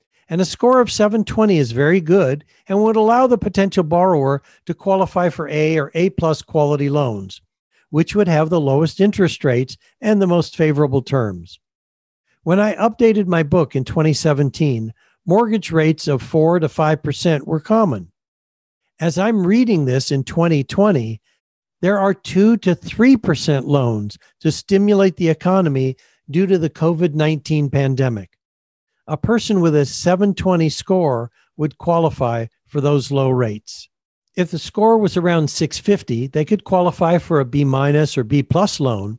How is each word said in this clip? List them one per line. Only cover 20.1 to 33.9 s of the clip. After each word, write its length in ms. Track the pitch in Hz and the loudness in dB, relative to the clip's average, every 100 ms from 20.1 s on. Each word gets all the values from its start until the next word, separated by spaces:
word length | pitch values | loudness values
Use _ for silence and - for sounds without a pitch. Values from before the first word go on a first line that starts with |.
in 140 | 139 | -4
twenty 400 | 131 170 170 151 | -4 0 0 0
twenty, 580 | 131 - 208 156 113 110 _ _ _ _ _ _ | -2 0 2 2 -2 -8 _ _ _ _ _ _
there 160 | 175 202 | -2 0
are 140 | 196 | 0
two 460 | 190 - 180 214 233 | -2 -2 2 4 4
to 160 | 185 | 0
three 420 | 170 165 - 247 254 | -2 -2 0 4 4
percent 500 | - 147 - 139 127 | 2 -2 0 -2 0
loans 520 | 143 120 110 104 - _ _ | 0 2 -2 -6 -12 _ _
to 120 | 160 | -4
stimulate 640 | - - 196 208 202 196 - | -4 0 2 4 4 2 2
the 140 | 165 | 0
economy 640 | 156 175 190 170 135 131 131 _ _ - | 0 2 2 2 0 -2 -6 _ _ -6
due 160 | 151 190 | -2 0
to 120 | 185 | 0
the 120 | 156 | 0
covid 440 | - 160 165 175 | -2 -2 0 -2
nineteen 540 | 151 151 156 - 151 143 | 0 0 -2 -2 -2 0
pandemic. 640 | 139 139 131 131 110 90 _ _ _ _ _ _ _ - | 0 0 0 -2 -4 -10 _ _ _ _ _ _ _ -10
A 100 | 151 | -6
person 440 | - 233 - 202 | -2 -2 0 0
with 160 | 165 147 | 2 2
a 80 | |
seven 500 | 135 - 175 180 202 | 0 -2 -2 0 0
twenty 360 | - 185 175 160 | 0 0 0 0
score 600 | - - 185 160 120 117 _ _ - | -2 -2 0 0 -2 -6 _ _ -8
would 200 | 151 - | -8 -6
qualify 680 | - 170 160 - 123 117 113 _ _ | -2 0 0 0 -2 -2 -6 _ _
for 140 | 147 | -4
those 300 | 139 147 - | 0 0 0
low 200 | 139 131 | -2 0
rates. 580 | 127 117 107 - - - | 0 -2 -4 -14 -20 -20